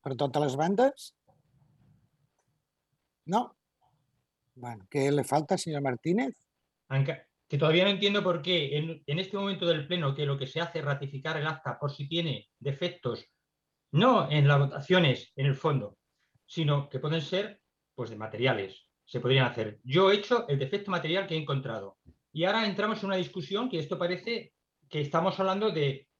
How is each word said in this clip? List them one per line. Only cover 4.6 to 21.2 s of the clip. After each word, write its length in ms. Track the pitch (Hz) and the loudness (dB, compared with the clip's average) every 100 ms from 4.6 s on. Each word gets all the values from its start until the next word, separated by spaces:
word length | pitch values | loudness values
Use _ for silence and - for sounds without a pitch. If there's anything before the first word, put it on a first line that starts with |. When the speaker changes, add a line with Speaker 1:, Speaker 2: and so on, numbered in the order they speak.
| 120 110 95 | -12 -12 -2
Speaker 1:
¿qué 220 | 147 139 | 2 4
le 100 | 143 | 4
falta, 340 | 143 147 151 190 | 4 2 2 -2
señor 300 | 170 147 139 | 0 -2 -2
Martínez? 480 | 123 160 196 269 - _ _ _ _ _ | -2 0 0 0 -6 _ _ _ _ _
Speaker 2:
Anca-, 340 | 135 135 - _ _ _ | 0 0 -2 _ _ _
que 80 | 143 | 2
todavía 280 | 156 170 | 4 6
no 60 | 196 | 4
entiendo 340 | 196 202 202 | 2 2 2
por 180 | 185 170 | 0 -2
qué 340 | 165 175 139 147 | 0 -2 0 -4
en, 240 | 160 160 - | -4 -8 -4
en 120 | 151 | -4
este 160 | 190 202 | -2 -4
momento 280 | 196 180 | -4 -2
del 220 | 175 156 143 | 0 0 -2
pleno 260 | 175 143 | -2 -2
que 140 | 139 143 | -2 -2
lo 100 | 135 | -2
que 120 | 131 | -4
se 120 | 160 | -4
hace 200 | 170 160 | -4 -4
es 40 | |
ratificar 520 | 139 139 139 139 160 160 | -4 -4 -6 -8 -6 -4
el 100 | 156 | -4
acta 320 | 151 131 - | -6 -8 -6
por 140 | 143 | -6
si 160 | 139 143 | -6 -4
tiene 400 | 165 165 107 - _ | -2 -2 -6 -10 _
defectos, 680 | 139 139 175 - 123 110 - _ _ _ _ _ _ | -8 -4 -6 -4 -6 -6 -12 _ _ _ _ _ _
no 360 | 151 240 226 147 | 4 6 6 4
en 200 | 147 143 | 4 6
las 100 | 143 | 6
votaciones, 760 | 135 - - 185 156 123 - - | 4 -2 2 4 4 2 -6 -2
en 100 | 139 | -2
el 80 | |
fondo, 440 | 135 160 135 104 - _ _ _ _ _ | 0 0 0 -2 -14 _ _ _ _ _
sino 420 | 170 151 143 - | -2 0 0 -2
que 100 | 131 | -6
pueden 240 | 151 160 | -2 -4
ser, 380 | 147 185 214 - _ _ _ | -2 -2 -4 -10 _ _ _
pues, 160 | - 110 | -10 -10
de 60 | 110 | -8
materiales. 720 | 110 107 127 110 95 - _ _ | -10 0 0 0 -4 -12 _ _
Se 160 | _ 120 | _ -4
podrían 260 | 123 135 123 | 2 4 4
hacer. 320 | 113 107 104 | 0 -6 -6
Yo 260 | 127 156 190 | 0 4 6
he 60 | 208 | 4
hecho 320 | - 240 233 | 2 0 0
el 100 | 139 | -2
defecto 320 | 139 202 202 | -2 -4 -4
material 380 | 175 156 185 | -4 -2 -2